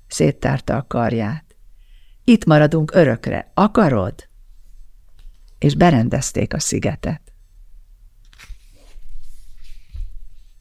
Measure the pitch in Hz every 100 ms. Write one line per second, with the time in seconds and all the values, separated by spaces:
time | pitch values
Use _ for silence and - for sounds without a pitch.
0 | - - 151 - 123 135 - 123 - 120
1 | 117 117 104 151 - _ - - - -
2 | - - - 220 170 151 151 160 151 185
3 | 139 113 - - - - 208 247 165 113
4 | 98 - - - - - - - - -
5 | - - - - - - 147 143 175 127
6 | 117 - - - - - - - - -
7 | - 156 - - _ - - - - -
8 | - - - - - - - - - -
9 | - - - - - - - - - -
10 | - - - - - -